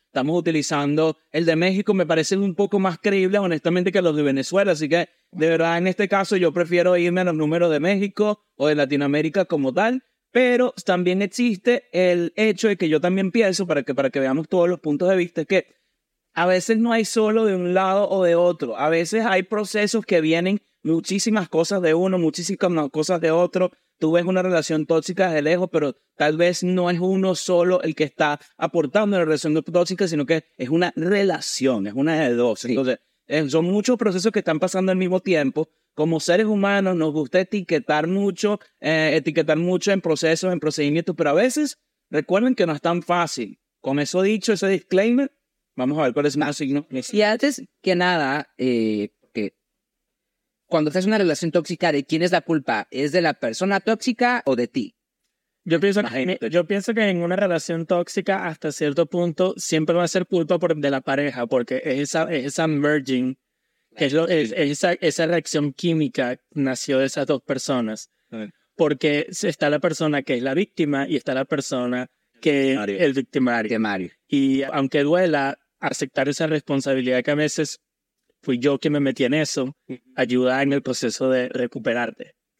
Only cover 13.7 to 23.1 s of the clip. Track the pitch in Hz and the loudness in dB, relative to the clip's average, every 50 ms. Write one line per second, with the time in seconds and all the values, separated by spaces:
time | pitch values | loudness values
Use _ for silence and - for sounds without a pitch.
13.7 | 156 143 127 - 131 139 135 131 - 139 135 131 131 156 156 - - 180 170 175 | -2 -2 -2 -2 -2 0 0 0 0 0 -2 0 0 -2 -2 0 0 2 2 2
14.7 | 180 - - 156 147 143 180 180 190 185 175 170 - 170 156 - 196 180 - _ | 0 -2 -2 -2 -2 0 2 2 2 2 0 -2 -4 -6 -4 0 0 0 0 _
15.7 | _ _ _ _ _ _ _ _ _ _ _ _ - - 170 180 185 185 - - | _ _ _ _ _ _ _ _ _ _ _ _ -4 0 2 2 2 2 2 0
16.7 | 226 220 226 240 233 233 214 - - 233 214 214 214 226 220 214 190 185 180 175 | 0 2 2 2 2 0 0 0 0 2 2 2 2 2 2 2 0 0 0 0
17.7 | 180 190 190 190 190 202 208 - 190 190 185 170 170 170 175 175 175 - 147 120 | 2 2 2 2 2 2 2 2 2 2 2 4 4 4 4 2 2 0 -4 -6
18.7 | 107 - 139 156 165 165 175 165 214 226 220 233 190 185 185 - 220 208 208 190 | -4 -2 0 0 2 0 0 0 0 0 0 2 0 0 0 -2 -4 -4 -4 -2
19.7 | - 208 208 202 - 220 196 - 196 170 156 156 160 170 175 190 202 208 _ _ | -2 -2 0 0 0 -2 0 2 2 2 2 2 2 2 0 0 -2 -2 _ _
20.7 | _ _ - 156 165 165 156 - 190 202 - 233 214 214 175 - - 160 170 - | _ _ -2 -2 0 0 0 -2 -2 -2 0 0 0 0 -2 -2 0 0 0 0
21.7 | 202 190 180 160 156 170 185 190 185 180 170 156 147 - 170 170 196 - - 180 | 0 0 2 2 2 2 2 2 2 2 0 0 -2 -2 -6 -6 -4 -2 0 0
22.7 | 175 160 147 135 - 151 156 - | 0 0 -2 -2 -2 -4 -2 -2